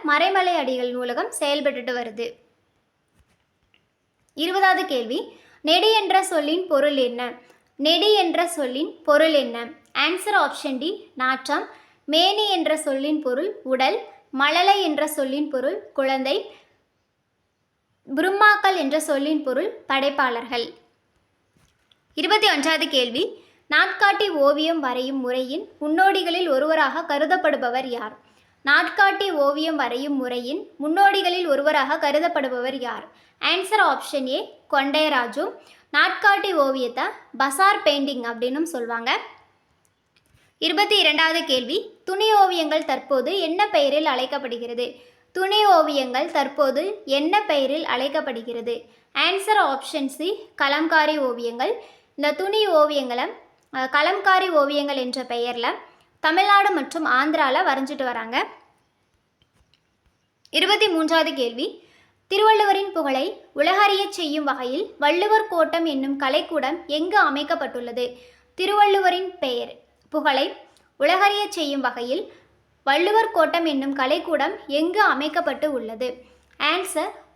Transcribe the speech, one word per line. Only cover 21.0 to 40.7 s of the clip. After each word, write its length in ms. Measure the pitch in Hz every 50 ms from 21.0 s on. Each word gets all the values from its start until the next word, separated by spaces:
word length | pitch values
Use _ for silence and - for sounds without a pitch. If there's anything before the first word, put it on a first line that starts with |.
| _ _ _ _ _ _ _ _ _ _ _ _ _ _ _ _ _ _ _ _ _ _ -
இருபத்தி 360 | 302 294 320 415 427 415 403
ஒன்றாவது 380 | 330 285 269 320 320 302 330 269
கேள்வி, 560 | 285 254 247 240 226 285 392 - - - - _ _ _ _ -
நாட்காட்டி 580 | 302 311 370 381 381 - 427 403 403 403 415 392
ஓவியம் 520 | 339 294 277 285 285 294 311 330 330 320
வரையும் 360 | 277 254 247 254 254 269 277
முறையின் 520 | 269 247 247 247 262 262 247 277 359 427 - - -
முன்னோடிகளில் 680 | 294 302 311 349 381 392 392 381 339 339 330 359 370 330
ஒருவராக 680 | 269 262 294 311 320 311 294 262 254 330 330 330 285 285
கருதப்படுபவர் 680 | 311 302 370 370 349 302 277 233 254 240 240 254 262
யார்? 440 | 262 233 233 214 220 - - _ _ _ _ _ _ _ _ -
நாட்காட்டி 640 | 277 294 320 349 - - - 392 392 392 392 403 392
ஓவியம் 460 | 339 294 277 277 285 302 311 330 320
வரையும் 400 | 285 262 233 240 262 277 294 285
முறையின் 540 | 262 254 247 247 247 240 247 302 392 427 - -
முன்னோடிகளில் 680 | - 277 311 330 381 403 392 403 392 359 359 359 370 359
ஒருவராக 640 | 320 277 277 285 302 302 294 262 269 311 320 311 285
கருதப்படுபவர் 680 | 277 302 339 339 339 302 269 254 254 247 240 262 269 262
யார்? 280 | 247 233 220 208 - - _ _ _ _ _ -
ஆன்சர் 400 | - 285 330 370 381 - 427 427
ஆப்ஷன் 460 | 370 311 269 - - - 311 277 254
ஏ, 340 | 254 269 359 440 - - - _ -
கொண்டைராஜு. 800 | 302 277 269 277 285 311 311 302 285 254 240 233 208 285 349 - - - - - - _ _ _
நாட்காட்டி 600 | - 294 330 381 370 - - 403 403 403 403 392
ஓவியத்தை 520 | 359 311 277 269 262 269 247 233 240 247 311 415 - - - _ - 226
பசார் 440 | 269 277 277 330 381 392 415 403 403
பெயிண்டிங் 380 | 320 285 285 277 285 277 247
அப்படின்னும் 400 | 233 233 226 220 240 254 262 302
சொல்லுவாங்க. 580 | 330 330 - 247 233 226 233 233 233 262 330 440 - - - - _ _ _ _ _ _ _ _ _ _ _ _ _ _ _ _ _ _ _ _ _ _ _ -
இருபத்தி 400 | 320 330